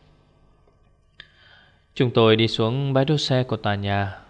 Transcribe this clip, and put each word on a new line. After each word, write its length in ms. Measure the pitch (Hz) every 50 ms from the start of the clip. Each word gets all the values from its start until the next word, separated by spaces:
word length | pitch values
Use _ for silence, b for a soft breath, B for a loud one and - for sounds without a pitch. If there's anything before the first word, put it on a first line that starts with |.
| b b _ _ _ _ _ _ _ _ _ _ _ _ _ _ _ _ _ _ _ _ _ B B B B B B B B B B B B B B B _
Chúng 160 | - 139 120
tôi 260 | 117 123 113 110 110
đi 120 | 110 113 110
xuống 440 | - - 113 110 120 135 143 139 135
bãi 120 | 131 135
đỗ 120 | 147 156
xe 260 | 143 - - 139 127 127
của 140 | 127 -
tòa 180 | 107 - 107 104
nhà, 440 | 101 101 101 101 101 98 98 95 - - -